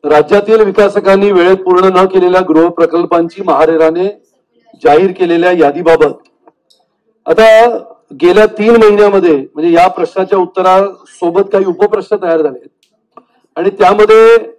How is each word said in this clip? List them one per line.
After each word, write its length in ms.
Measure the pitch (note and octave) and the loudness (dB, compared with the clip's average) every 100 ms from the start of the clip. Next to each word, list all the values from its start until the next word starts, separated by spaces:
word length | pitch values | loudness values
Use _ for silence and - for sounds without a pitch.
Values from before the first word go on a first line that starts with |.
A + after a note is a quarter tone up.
राज्यातील 560 | D3 D3+ D3 G3+ G3+ A3 | 0 0 2 -2 0 0
विकासकांनी 680 | G#3 F#3+ G3+ G3+ G3 G3 G3+ | 0 0 0 0 0 0 0
वेळेत 240 | F#3 F3 F#3+ | 0 0 0
पूर्ण 300 | F#3 F3+ F#3+ | 0 0 0
न 100 | F#3 F#3+ | 0 0
केलेल्या 340 | F#3+ F3+ F#3 F3+ | 0 0 -2 0
गृहप्रकल्पांची 920 | D#3 E3+ E3+ E3 F3 E3+ E3+ E3+ F#3+ | 0 0 -2 -4 -4 -2 -4 -4 -8
महारेराने 640 | F#3 E3 D#3+ D#3+ D#3+ E3+ G3 - _ _ _ _ _ _ | -6 0 0 2 -2 -2 -8 -8 _ _ _ _ _ _
जाहीर 300 | - D3+ F#3+ | 0 2 0
केलेल्या 380 | F#3 F3 E3+ F3 | -2 -2 0 0
यादीबाबत 720 | F3 C#3+ D3 E3 E3 D3+ - _ _ _ _ _ _ _ _ _ _ - | 0 -2 0 0 2 0 -2 _ _ _ _ _ _ _ _ _ _ -6
आता 400 | E3 A3 A3 A#3+ A3 - - _ C3+ | 2 4 4 2 -2 -14 -20 _ -2
गेल्या 260 | F3 G3 G#3+ | 0 2 0
तीन 280 | - G#3+ A#3 | 0 0 4
महिन्यामध्ये 580 | G#3+ G#3 G#3 G3 F3 | 4 4 2 2 0
म्हणजे 360 | C#3+ - D3 E3+ | -2 -4 -6 -2
या 140 | E3+ F3+ | 2 0
प्रश्नाच्या 500 | F3+ E3 F#3+ F#3+ G3 | -2 -8 -6 -4 -4
उत्तरासोबत 1120 | E3+ - F#3 F#3+ G3 - _ _ E3+ F3 G3 | -4 -4 0 0 -2 -8 _ _ -4 -4 -2
काही 120 | G3 F#3 | -2 -4
उपप्रश्न 500 | F3 G#3 G#3 F#3 G3+ | -2 -2 -2 -6 -6
तयार 200 | F3 E3 | -4 -2
झाले 160 | D3 B2 - _ _ _ _ - _ _ _ - | -4 -8 -20 _ _ _ _ -20 _ _ _ -6
आणि 140 | F#3 | -6
त्यामध्ये 640 | G3 A#3+ G#3+ G#3+ A3 A3+ A#3 - | 0 0 2 4 4 6 2 -2